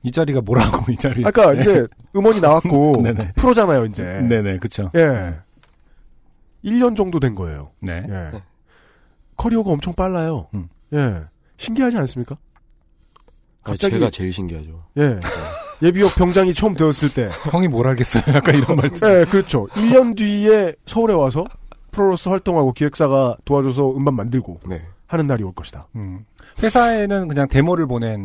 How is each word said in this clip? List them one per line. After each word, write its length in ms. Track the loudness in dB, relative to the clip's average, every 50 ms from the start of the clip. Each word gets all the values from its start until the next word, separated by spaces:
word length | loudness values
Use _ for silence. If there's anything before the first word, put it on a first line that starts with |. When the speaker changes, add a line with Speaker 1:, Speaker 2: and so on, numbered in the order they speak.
| -8
Speaker 1:
이 80 | -4
자리가 300 | -2 -2 -2 0 0 -2
뭐라고, 500 | -2 0 2 2 2 2 0 -2 -2 -4
이 60 | -4
자리. 280 | -2 -2 -4 -2 0 -2
Speaker 2:
아까 280 | 0 4 6 6 6 6
Speaker 1:
네. 80 | 4
Speaker 2:
이제 220 | 4 4 4 2 2 0 -6 _ -20 -6 _
음원이 240 | 2 2 4 4 4
나왔고, 600 | 4 4 4 4 2 2 2 4 4 4 4 2
Speaker 1:
<laughs> 40 | 2
네네. 280 | 0 0 -2 -4 -4 -2
Speaker 2:
프로잖아요, 480 | 2 4 4 4 4 4 4 2 2 0
이제. 160 | -2 -6 -8 -8 -8 -6 -4 0
Speaker 1:
네네, 360 | 0 0 0 0 -2 -4 -6
그쵸. 320 | -6 -8 -8 -6 -8 -2 2
Speaker 2:
예. 420 | 2 2 2 2 -2 -4 -8 -10 -12 -14 _ _ _ _ _ _ _ _ _ _ _ _ -20 _ _ _ _ _ _ _ _ _ _ -8
일 160 | -2 0 2
년 140 | 2 2 2
정도 240 | 0 -2 0 0 0
된 140 | 0 0 -2
거예요. 340 | -4 -8 -8 -8 -12 -14 -18 _ _
Speaker 1:
네. 240 | -10 -8 -8 -8 -8 -8
Speaker 2:
예. 340 | -8 -8 -8 -10 -12 -16 -18 _ _ _ _ _ _ _ _ _ _ _ _ _ _ _ _ _ _
커리어가 340 | -4 -2 0 0 0 0 0
엄청 220 | -2 -2 -2 -8 -4
빨라요. 540 | -4 -2 -2 -2 -2 -2 -4 -4 -6 -8 -8 -10
Speaker 1:
음. 140 | -10 -10 -12 _ _ _ _ -2
Speaker 2:
예. 320 | -2 0 0 -2 -6 -10 -14 _ _ _ _ _
신기하지 400 | _ -10 -6 -2 0 0 0 0 -2
않습니까? 380 | -4 -4 -6 -8 -10 -10 -12 -18 _ _ _ _ _ _ _ _ _ _ _ _ _ _ _ _ _ _ _ _ _ _ _ _ _
Speaker 3:
아니, 120 | -10 -6
Speaker 2:
갑자기 180 | -2 -2 0 0
Speaker 3:
제가 160 | 2 0 0
제일 220 | -2 -4 -6 -6 -6
신기하죠. 460 | -6 -8 -8 -10 -12 -14 -16 -18 -20 -20 _ _ 0
Speaker 2:
예. 220 | 0 0 0 -2 -6 -8 -8 -8 -10 -12 -14 -14 -16 -18 -8 0 0
예비역 320 | 2 4 4 2 2 4
병장이 360 | 4 2 4 4 2 2 2 2
처음 200 | 0 0 -2 2
되었을 380 | 2 2 2 2 2 -2 -2 -2
때. 140 | -2 -4 -4 -6 -8 -6
Speaker 1:
<laughs> 100 | -2 0
형이 160 | 0 0 2
뭘 180 | 0 0 0
알겠어요. 380 | 0 0 0 -2 0 0 0 2 4 2
약간 220 | 2 4 4 4
이런 200 | 4 2 2 0
말. 140 | 0 0 0 -2 2 4
Speaker 2:
예, 200 | 4 6 6 4
그렇죠. 420 | 4 2 0 0 2 -2 -4 -4 -4 -4
일 140 | -2 2 6 6
년 220 | 6 6 4 0
뒤에 580 | -2 -2 -2 0 0 4 4 4 4 4 0 -4 _ _
서울에 280 | -6 -4 -2 0 2 2
와서 300 | 2 2 0 0 -2 -6 -6 -10 -20 -20 -20 -20 _ -20 -14 -4
프로로서 380 | -2 0 0 0 -2 -2 -4
활동하고 420 | -4 -2 -2 -2 0 2 2 0 0
기획사가 640 | 0 -2 -4 0 0 0 2 2 2 0 0 -2 -6 -4
도와줘서 480 | -2 0 0 0 0 0 0 0 0 0
음반 180 | 0 -2 -2 -2
만들고 460 | -2 -4 -2 -4 -4 -4 -4 -14 -14 -12
Speaker 3:
네. 160 | -10 -10 -10 -12 -16 -20 _ _
Speaker 2:
하는 200 | _ -4 -2 -2
날이 160 | -2 -2 -4 -4
올 100 | -8 -10
것이다. 360 | -12 -16 -16 -16 -20 -20 _ _
Speaker 1:
음. 280 | -14 -12 -12 -14 -14 -18 _ _ _ -20 -20 _ -4 -4
회사에는 680 | 0 2 2 2 2 2 0 -2 -2 -2 -4 -4 -4
그냥 200 | -2 -2 -2 2
데모를 380 | 2 2 2 2 2 0 -2
보내서 320 | -2 -2 -4 -4 -4 -6 -6 -8